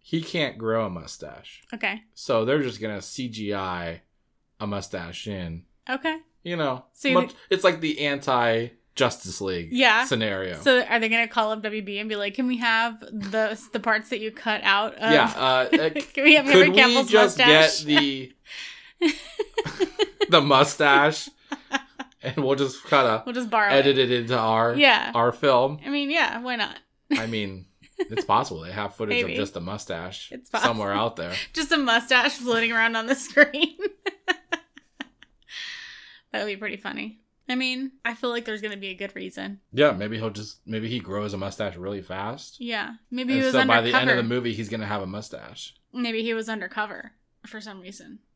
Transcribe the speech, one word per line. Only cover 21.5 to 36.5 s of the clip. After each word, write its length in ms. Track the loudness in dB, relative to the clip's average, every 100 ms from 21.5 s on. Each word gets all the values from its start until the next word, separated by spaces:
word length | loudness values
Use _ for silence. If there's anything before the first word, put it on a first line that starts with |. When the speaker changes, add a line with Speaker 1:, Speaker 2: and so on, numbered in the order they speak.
| -14 -6 -6 -6 _ -18 _
Speaker 1:
and 140 | -8 -2
we'll 100 | 0
just 300 | 2 0 -4
kinda 400 | 2 4 6 2 -2
Speaker 2:
We'll 80 |
just 160 | -6 -2
borrow 220 | 2 4
Speaker 1:
edit 260 | 6 6 4
Speaker 2:
it. 140 | 4
Speaker 1:
it 80 | 2
into 160 | 0 0
our, 380 | 2 4 4 4
Speaker 2:
Yeah. 340 | 4 4 2 2
Speaker 1:
our 160 | 2
film? 480 | 2 4 4 4 -2
Speaker 2:
I 40 | -6
mean, 240 | -4 -2
yeah, 280 | 0 0 -2
why 120 | -6
not? 220 | -6 -6 -8 _ _ _
Speaker 1:
I 160 | -2 -2
mean, 400 | -4 -6 -10 -18 _ _ -8
it's 260 | -6 -6
possible 360 | 0 2 2 -8
they 100 | -10
have 240 | -8 -8
footage 260 | -6 -4 -2
of 40 | -2
Speaker 2:
Maybe. 100 | -4
Speaker 1:
just 200 | -4 -6
a 40 |
mustache 680 | -8 -10 -8 -8 -8 -12 -16
Speaker 2:
It's 180 | -18 -8
possible. 200 | -2 0
Speaker 1:
somewhere 180 | 0 -2
out 240 | 0 -2 -4
there. 160 | -8 -8
Speaker 2:
<laughs> 100 | -8
Just 180 | -6 0
a 40 | 0
mustache 560 | 2 0 2 2 2
floating 360 | -2 -2 0 0
around 240 | 2 2
on 120 | 0 -2
the 80 | -4
screen. 600 | 0 4 4 4 -2 -2
<laughs> 60 | -8 -6 -10 -10 -4 -4 _ -10 _ -20 _ _ -20 _ -20 _ _ -16 -14 -14 -16 -20 -20 -20 _
That 80 | -6
would 60 | -6